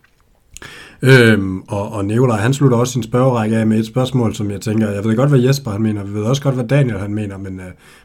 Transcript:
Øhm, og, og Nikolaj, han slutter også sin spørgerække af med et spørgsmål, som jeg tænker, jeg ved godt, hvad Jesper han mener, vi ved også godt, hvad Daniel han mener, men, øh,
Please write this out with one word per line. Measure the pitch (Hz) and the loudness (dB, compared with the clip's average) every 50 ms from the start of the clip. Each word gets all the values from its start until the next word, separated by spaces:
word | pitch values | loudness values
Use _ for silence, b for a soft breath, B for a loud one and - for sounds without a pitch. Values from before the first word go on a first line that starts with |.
| _ _ _ _ _ _ _ _ _ _ - - B B B B B B B B | _ _ _ _ _ _ _ _ _ _ -20 -20 B B B B B B B B
Øhm, | - 127 135 127 117 113 110 101 98 95 92 95 - - | 4 6 6 8 8 6 4 4 0 -2 -6 -6 -8 -8
og, | 107 101 101 113 113 | -6 -6 -6 -6 -6
og | 104 98 | -4 -4
Nikolaj, | 101 110 117 135 123 110 104 | -2 0 2 2 2 2 0
han | 101 120 139 | 0 0 0
slutter | 139 143 135 123 110 | 2 2 4 4 4
også | 98 - - | 0 0 -2
sin | 123 107 | -6 -6
spørgerække | 113 - 123 127 135 120 117 110 107 113 113 | -2 0 2 2 2 2 0 0 0 0 2
af | 110 110 | 2 2
med | 110 110 | 2 0
et | 110 | 0
spørgsmål, | 110 - 131 127 123 - 127 117 107 - | -2 -2 -2 -2 0 0 0 0 0 -2
som | - 104 101 | -4 -6 -6
jeg | 101 92 | -6 -6
tænker, | - 110 107 110 110 104 | -6 -2 -2 0 0 0
jeg | 101 101 98 | -2 -2 -2
ved | 113 113 | 0 0
godt, | 117 135 147 | 2 2 4
hvad | 143 127 | 4 4
Jesper | 120 131 139 139 - 113 | 4 2 0 0 -2 -6
han | 98 104 | -4 -2
mener, | 110 107 107 104 98 | -2 -2 -2 -4 -6
vi | 101 101 | -8 -6
ved | 107 104 | -4 -2
også | 113 139 139 | -2 -2 -2
godt, | 143 139 123 | -2 -2 -2
hvad | 131 123 | -2 -2
Daniel | 113 135 147 139 120 107 92 | 0 0 0 2 0 -2 -4
han | 101 101 104 | -6 -6 -6
mener, | 107 107 101 98 98 | -6 -6 -6 -8 -10
men, | 98 95 95 92 | -12 -12 -12 -12
øh, | 92 90 87 b b b b b | -14 -16 -18 b b b b b